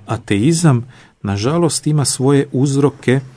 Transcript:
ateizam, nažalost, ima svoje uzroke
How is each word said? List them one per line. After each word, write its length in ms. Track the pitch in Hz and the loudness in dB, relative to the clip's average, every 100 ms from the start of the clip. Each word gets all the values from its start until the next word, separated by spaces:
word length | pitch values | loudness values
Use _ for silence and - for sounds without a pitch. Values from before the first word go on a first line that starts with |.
| - | -6
ateizam, 800 | 117 - 101 123 165 170 120 117 - - _ | -10 -4 0 2 2 2 2 -2 -14 -20 _
nažalost, 640 | 104 101 117 170 165 - 151 | -6 -2 -2 0 0 -2 -2
ima 180 | 151 | 0
svoje 440 | 123 - 131 143 135 | -2 0 2 2 0
uzroke 680 | 127 143 139 139 - - 131 131 | -2 0 2 0 0 0 0 -2